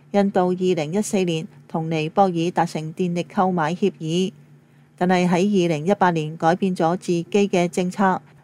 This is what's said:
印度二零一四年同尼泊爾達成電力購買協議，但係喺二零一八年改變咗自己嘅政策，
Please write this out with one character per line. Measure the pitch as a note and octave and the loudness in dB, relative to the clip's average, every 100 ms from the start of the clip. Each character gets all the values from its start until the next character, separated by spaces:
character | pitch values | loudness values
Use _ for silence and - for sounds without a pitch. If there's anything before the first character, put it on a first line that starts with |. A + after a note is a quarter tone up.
| _ | _
印 | G3+ G3 | 0 2
度 | G3 F3+ | 2 0
二 | |
零 | F3+ F#3 F3 D3 | 0 0 0 -2
一 | F#3 | -4
四 | G#3+ G3+ | -2 0
年 | F3+ D#3+ E3 - - | 0 -2 -6 -14 -10
同 | E3+ D#3+ | -6 -2
尼 | D#3+ D#3 | -2 -2
泊 | - | 2
爾 | G3 E3+ E3+ | 2 2 -2
達 | F3+ E3 | -2 -2
成 | D#3+ D#3 | -4 -8
電 | D#3+ F#3 | -4 -4
力 | F3 | -4
購 | D#3 - F#3 | -4 -2 0
買 | F3+ D3+ | 0 -2
協 | F3 G3 D3+ | 0 -2 -2
議， | D#3 E3+ F#3 - - - _ _ _ - | -4 -2 -4 -6 -20 -20 _ _ _ -4
但 | F3+ | 0
係 | F3+ F3+ | 2 2
喺 | F3 G3+ G3+ E3+ | 2 2 2 0
二 | |
零 | D#3 D#3 | 0 0
一 | G3+ | 2
八 | F3+ | 2
年 | E3 D3+ D#3+ | 2 -2 -2
改 | E3 F#3 | 0 2
變 | F#3+ | 0
咗 | F3+ E3 F3 | 0 0 -2
自 | - | -2
己 | E3+ E3 | -4 0
嘅 | G#3 G3+ F#3+ F3 | 0 2 2 0
政 | F3+ F3+ | -2 -4
策， | F#3 F#3+ F3+ - - | 0 0 0 -6 -20